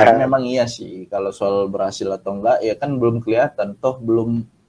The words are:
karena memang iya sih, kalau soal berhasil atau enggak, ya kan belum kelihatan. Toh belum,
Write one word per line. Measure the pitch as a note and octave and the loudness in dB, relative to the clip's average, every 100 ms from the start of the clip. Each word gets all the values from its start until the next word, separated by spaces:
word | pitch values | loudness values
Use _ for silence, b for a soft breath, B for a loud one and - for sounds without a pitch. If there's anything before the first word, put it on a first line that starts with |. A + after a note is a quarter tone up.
karena | A2+ A2+ C3 | 8 6 4
memang | C3+ | 0
iya | B2 B2+ A#2 | 0 0 -2
sih, | - G2+ F#2 F#2 | -4 -12 -14 -8
kalau | G2+ G2 | -4 -4
soal | - G2+ G2+ G2 | -2 0 0 0
berhasil | G2 F#2+ - G2 | -2 -4 -4 -6
atau | F#2+ G2 | -6 -6
enggak, | G2 G#2+ B2+ | -4 0 0
ya | A2 | 0
kan | G#2 C#3+ C3+ | -2 -4 0
belum | A#2+ A#2 | 0 0
kelihatan. | A2+ A2+ C#3+ - G2+ G2 | 0 0 0 -2 -8 -4
Toh | C3 C3 | -4 -2
belum, | A2+ A2+ A2+ A#2 A2 _ | 0 0 0 -2 -6 _